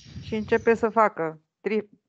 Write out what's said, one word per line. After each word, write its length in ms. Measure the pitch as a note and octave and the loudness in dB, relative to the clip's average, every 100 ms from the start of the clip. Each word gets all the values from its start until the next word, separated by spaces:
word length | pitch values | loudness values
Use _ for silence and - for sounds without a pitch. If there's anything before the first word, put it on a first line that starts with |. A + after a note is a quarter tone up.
| - - | -18 -16
și 120 | - A3 | -8 -8
începe 380 | G#3 A3+ A#3 | -2 0 2
să 160 | A3+ A3+ | 2 2
facă 520 | A3+ G#3 - D#3+ D#3+ _ _ | 2 2 0 -6 -8 _ _
drift, 260 | G3 G#3+ - _ | -4 -4 -4 _